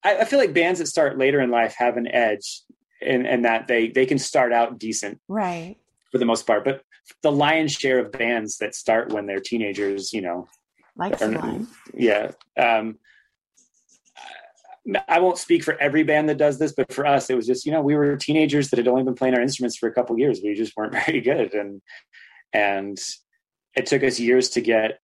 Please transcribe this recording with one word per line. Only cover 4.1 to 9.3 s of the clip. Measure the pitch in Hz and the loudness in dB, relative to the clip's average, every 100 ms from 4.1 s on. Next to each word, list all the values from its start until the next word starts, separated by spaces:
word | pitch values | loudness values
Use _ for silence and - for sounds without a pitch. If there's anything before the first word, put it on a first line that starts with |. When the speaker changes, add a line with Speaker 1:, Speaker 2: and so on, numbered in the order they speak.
| 139 | 0
Speaker 1:
start | - 151 123 | 0 0 2
out | 117 117 - | 2 0 -2
decent | 113 110 101 - _ | -8 -8 -8 -12 _
Speaker 2:
Right. | - 185 175 170 202 _ _ _ | -6 -4 -6 -12 -18 _ _ _
Speaker 1:
for | - | 0
the | |
most | 120 113 - | 2 2 2
part. | 107 | 2
But | 135 135 _ _ _ - | 2 -4 _ _ _ -2
the | 156 | 2
lion's | 143 147 160 156 | 4 4 4 2
share | 143 139 127 | 0 2 2
of | - | 2
bands | 131 117 120 107 - | -2 0 0 -2 -6
that | 104 | -8
start | - - 113 113 | -8 0 0 2
when | 107 | -4
they're | 101 | -4